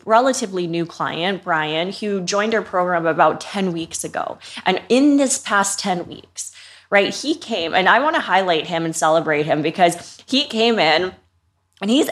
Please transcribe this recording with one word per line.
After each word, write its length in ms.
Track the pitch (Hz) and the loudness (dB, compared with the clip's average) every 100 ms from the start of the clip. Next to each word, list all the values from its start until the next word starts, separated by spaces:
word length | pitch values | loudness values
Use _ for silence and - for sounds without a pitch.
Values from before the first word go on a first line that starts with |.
| - | 2
relatively 640 | 220 269 254 214 185 175 | 2 4 0 -4 -4 -4
new 180 | 170 165 | -4 -4
client, 580 | - 147 151 180 185 | -4 -6 -4 -4 -4
Brian, 480 | 180 160 151 156 180 | -2 -2 -2 -2 -4
who 300 | 196 214 196 | -6 -6 -4
joined 320 | 180 202 220 | -2 -2 0
our 80 | 226 | -2
program 460 | 196 185 180 175 165 | -2 -2 0 0 0
about 320 | 156 160 - | 2 2 2
ten 320 | - 202 190 | -6 -4 -2
weeks 320 | 165 165 - | -2 -6 -10
ago. 340 | 151 - - - - - - | -8 -8 -8 -10 -14 -6 -2
And 160 | 190 - | -2 2
in 280 | 247 294 285 | 4 6 4
this 220 | 262 - | 2 -2
past 400 | - 202 190 - | 0 0 0 -2
ten 260 | 202 175 165 | -2 -4 -6
weeks, 440 | - - - - - - - - | -14 -16 -16 -16 -18 -20 -20 0
right, 220 | 202 202 | 2 2
he 200 | - 269 | 0 -4
came, 400 | 320 - 220 165 | -4 -4 -4 0
and 140 | 180 185 | 2 4
I 120 | 214 | 4
wanna 200 | 294 320 | 4 0
highlight 480 | 220 185 185 160 165 | 2 2 2 0 -2
him 160 | 165 | -4
and 120 | 165 160 | -4 0
celebrate 500 | 160 160 156 147 151 | 2 2 2 0 0
him 160 | 151 | 0
because 600 | 151 165 175 170 - - - | 0 2 2 2 -8 -20 -4
he 180 | 262 285 | -2 0
came 320 | 220 226 220 | 0 2 4
in 380 | 156 160 185 - _ _ _ _ _ _ | 4 2 0 -6 _ _ _ _ _ _
and 80 | 196 | 0
he's 200 | 262 381 | 2 2